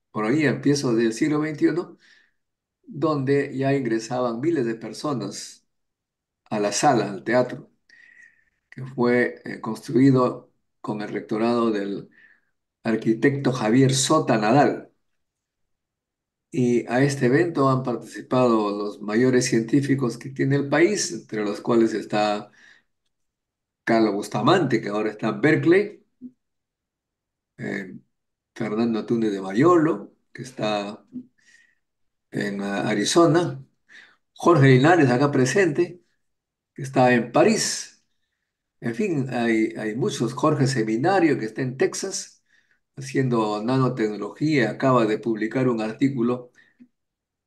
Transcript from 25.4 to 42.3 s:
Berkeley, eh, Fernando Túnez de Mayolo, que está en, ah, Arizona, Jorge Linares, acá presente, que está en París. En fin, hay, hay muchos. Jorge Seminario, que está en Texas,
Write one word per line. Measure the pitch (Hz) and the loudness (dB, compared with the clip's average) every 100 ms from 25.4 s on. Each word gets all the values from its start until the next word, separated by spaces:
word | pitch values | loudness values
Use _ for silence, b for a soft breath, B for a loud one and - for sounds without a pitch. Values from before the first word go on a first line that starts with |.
Berkeley, | 143 147 139 185 202 - _ _ - _ _ _ _ _ _ _ _ _ _ _ _ - | 2 2 4 2 2 -8 _ _ -20 _ _ _ _ _ _ _ _ _ _ _ _ -14
eh, | 52 98 95 - _ _ _ _ _ - | -10 -8 -10 -16 _ _ _ _ _ -10
Fernando | 110 107 120 110 104 | -6 -2 -2 -2 -2
Túnez | 117 110 | 0 0
de | 98 | -2
Mayolo, | 95 101 160 180 147 104 - _ _ | -4 2 4 6 4 -2 -8 _ _
que | - | -16
está | 120 - 107 104 101 - _ 247 - _ b b b b _ _ _ _ _ | -16 -6 -4 -4 -6 -12 _ -18 -18 _ b b b b _ _ _ _ _
en, | - 104 101 | -6 -6 -6
ah, | 101 101 110 | -6 -4 -2
Arizona, | 104 104 170 165 165 165 135 - _ _ b b b _ - | -2 0 4 4 4 0 -6 -14 _ _ b b b _ -2
Jorge | - 170 135 | 2 6 6
Linares, | 127 139 175 135 | 6 6 6 4
acá | 123 143 | 4 2
presente, | 139 127 202 185 147 175 - _ _ _ _ _ _ _ - | 2 2 2 2 2 -2 -4 _ _ _ _ _ _ _ -14
que | |
está | 139 135 123 | -6 2 4
en | 123 110 | 4 2
París. | 147 185 214 - - - _ _ _ _ _ _ _ _ _ | 4 4 4 -2 -6 -10 _ _ _ _ _ _ _ _ _
En | - 113 | -8 -4
fin, | 214 156 131 | -4 -2 -4
hay, | 127 117 113 110 117 | -2 0 2 0 -2
hay | 107 110 | -8 -4
muchos. | 208 - 113 | -4 -2 -4
Jorge | - 151 143 127 | 0 0 2 0
Seminario, | 110 107 113 160 196 165 120 | 0 -2 0 2 2 2 2
que | 107 | -4
está | - | -6
en | 131 113 | -6 0
Texas, | - - 381 370 - | -2 -2 -8 -8 -12